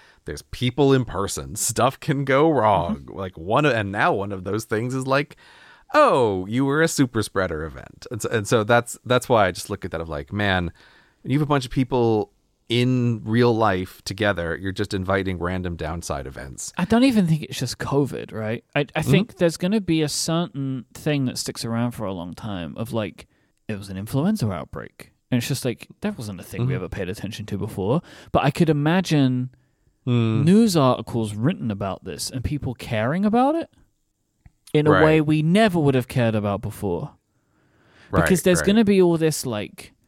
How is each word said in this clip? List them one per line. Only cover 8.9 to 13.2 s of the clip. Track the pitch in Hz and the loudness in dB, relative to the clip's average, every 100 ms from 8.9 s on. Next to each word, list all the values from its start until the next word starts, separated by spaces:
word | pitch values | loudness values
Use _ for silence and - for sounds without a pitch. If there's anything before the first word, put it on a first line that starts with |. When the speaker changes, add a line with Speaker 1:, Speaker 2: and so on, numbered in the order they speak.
| - | -6
Speaker 1:
that's | 113 123 - | -2 0 2
why | 113 92 | 4 2
I | |
just | 87 - | 0 -8
look | 101 | -8
at | 92 | -6
that | 82 | -8
of, | 80 | -6
like, | 73 73 | -8 -6
man, | 101 104 92 87 - _ _ _ _ | -2 0 0 -2 -6 _ _ _ _
when | - | -2
you | 139 | 0
have | 143 | 2
a | |
bunch | 143 | 0
of | 123 | 0
people | 139 123 131 117 107 - _ _ _ - | -2 0 0 2 0 -2 _ _ _ -2
in | 120 123 127 120 113 | 0 2 2 0 -2